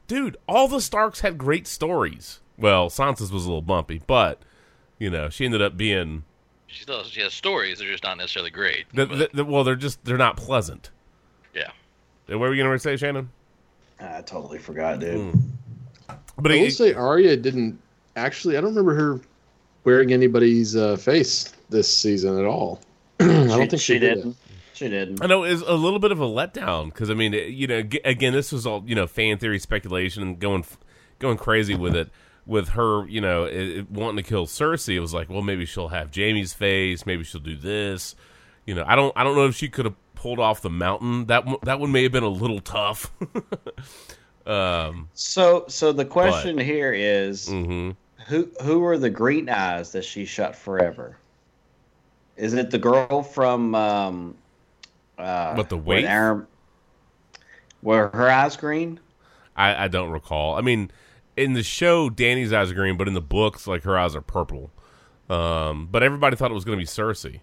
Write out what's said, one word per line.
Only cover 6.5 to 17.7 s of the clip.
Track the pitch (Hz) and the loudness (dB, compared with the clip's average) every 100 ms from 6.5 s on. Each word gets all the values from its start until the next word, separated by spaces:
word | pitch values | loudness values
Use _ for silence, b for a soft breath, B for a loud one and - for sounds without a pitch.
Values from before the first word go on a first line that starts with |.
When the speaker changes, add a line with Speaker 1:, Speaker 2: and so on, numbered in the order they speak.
| _ _ | _ _
Speaker 2:
She | - | -18
still, | - 123 | -12 -10
she | 104 113 | -8 -4
has | 98 | -4
stories. | - 190 185 95 92 | -4 -2 -2 -2 -4
They're | 98 | -8
just | 95 | -6
not | 98 90 | -6 -6
necessarily | 90 101 85 | -6 -6 -8
great. | 82 98 82 87 | -4 -2 -2 -4
Speaker 1:
The, | 123 135 | -2 -2
Speaker 2:
But | 135 | 0
Speaker 1:
the, | 156 143 | -2 -2
the, | 147 | 0
well, | 143 | 2
they're | 131 127 | 2 0
just, | 139 - 120 | -4 -8 -2
they're | 123 | 2
not | 123 - | 2 2
pleasant. | - 131 82 65 - - _ _ _ _ _ | -2 -2 -2 -8 -18 -20 _ _ _ _ _
Speaker 2:
Yeah. | - - - _ _ _ _ - | -10 -10 -12 _ _ _ _ -8
Speaker 1:
What | 104 | -4
were | 127 | 0
you | 135 | 2
gonna | 135 131 | 2 0
say, | 156 139 | -2 -4
Shannon? | 143 139 131 - _ _ _ _ _ - | -4 -4 -8 -14 _ _ _ _ _ -20
Speaker 3:
I | 92 80 | -14 -14
totally | - 92 71 76 | -12 -12 -12 -14
forgot, | 76 78 80 69 | -12 -6 -4 -4
dude. | 85 85 90 82 | -4 -4 0 0
Speaker 1:
Mm. | - - - - - - - - - - | 0 -6 -14 -18 -20 -20 -20 -20 -16 -2
But | 151 | 2
Speaker 4:
I | 156 | 6
Speaker 1:
it, | |
Speaker 4:
will | 202 | 4
say | 143 220 | 6 4
Arya | 120 123 160 190 135 | 4 4 6 6 6
didn't | 123 127 113 | 2 0 -2